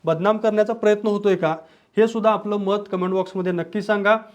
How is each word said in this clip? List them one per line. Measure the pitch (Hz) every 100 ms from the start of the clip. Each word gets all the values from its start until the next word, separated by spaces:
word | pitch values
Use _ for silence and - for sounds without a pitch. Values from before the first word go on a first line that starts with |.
बदनाम | 160 160 190 220
करण्याचा | 220 214 208
प्रयत्न | 226 208 208 214
होतोय | 202 208 180
का, | 160 160 - _ _ -
हे | 226
सुद्धा | 226 220
आपलं | 214 208 208
मत | 190 208 202
कमेंट | 185 185
बॉक्समध्ये | 185 185 190 180
नक्की | 175 165 214
सांगा. | 202 208 202 220 220